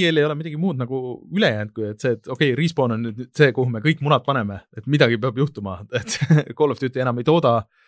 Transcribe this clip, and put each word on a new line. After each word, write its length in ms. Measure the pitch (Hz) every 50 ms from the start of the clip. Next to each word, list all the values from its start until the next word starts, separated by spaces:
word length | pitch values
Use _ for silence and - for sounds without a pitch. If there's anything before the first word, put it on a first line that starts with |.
| 185
A-l 120 | 170 160
ei 80 | 151 147
ole 100 | 151 151
midagi 220 | 147 160 170 147
muud 220 | 151 175 196 151 127
nagu 200 | 123 120 135 131 127 123 120 - -
ülejäänud, 480 | - 156 202 220 151 110 107 107 104 -
kui 160 | 113 107 104
et 80 | 107 -
see, 140 | - 131 117
et 120 | 110 _
okei, 260 | - 131 - 156 139 120
Respawn 400 | 135 165 165 170 - 135 120 113
on 80 | 110 117
nüüd 160 | 117 107 117 127 -
see, 220 | _ - 151 135 113
kuhu 160 | 131 127 127
me 120 | 117 110 107
kõik 180 | 156 156 160
munad 220 | 143 147 151 123 -
paneme, 360 | - 135 127 107 101 101 95 - _
et 160 | _ - 104
midagi 320 | 135 143 143 143 117 120 107
peab 180 | 113 131 107
juhtuma, 380 | 127 143 143 - 107 101 95 92 87 101
<laughs> 140 | - 123 113
et 180 | 107 - - - 139 - 165 151 139 - -
Call 160 | - 151 143
of 80 | 120 -
Duty 220 | 139 127 131 131 127
enam 160 | 127 120 123
ei 80 | 123
tooda 320 | 151 156 170 151 127 117 113 104 - _ _ _